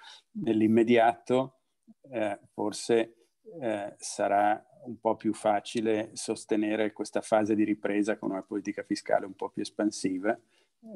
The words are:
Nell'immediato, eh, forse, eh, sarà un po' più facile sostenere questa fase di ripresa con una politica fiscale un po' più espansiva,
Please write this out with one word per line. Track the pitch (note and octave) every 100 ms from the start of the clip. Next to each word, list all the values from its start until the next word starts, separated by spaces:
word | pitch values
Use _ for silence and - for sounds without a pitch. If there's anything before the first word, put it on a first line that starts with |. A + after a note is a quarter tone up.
| - - _ A3
Nell'immediato, | A#2 G#2+ A2 A2+ A2+ A#2 A#2 - - B2+ C3 _ _ _ _ _ C#3
eh, | A#2+ G#2+ G2+ -
forse, | - G#2 G2 - A#2 A2+ - _ _ - E3+
eh, | A#2+ G#2 G2+ -
sarà | - - G2+ G2+ G#2 G#2+ - - B2
un | G#2+
po' | A2+ G#2+
più | A2
facile | G2+ G#2+ G2+ - A#2+ A2 G#2+ A2
sostenere | - - G#2+ - G#2+ G#2+ G#2+ G#2+
questa | - G#2 G#2
fase | - A2 G#2+
di | G#2+
ripresa | G#2 G#2 G2+ G2+ G#2 G#2
con | G2+
una | F#2+
politica | - G#2 G2+ G2+
fiscale | - G2+ - G#2
un | G2
po' | F#2+ G2+
più | -
espansiva, | G#2 - G#2+ - G2 F#2 G2+ A#2 _ _ _ _ A3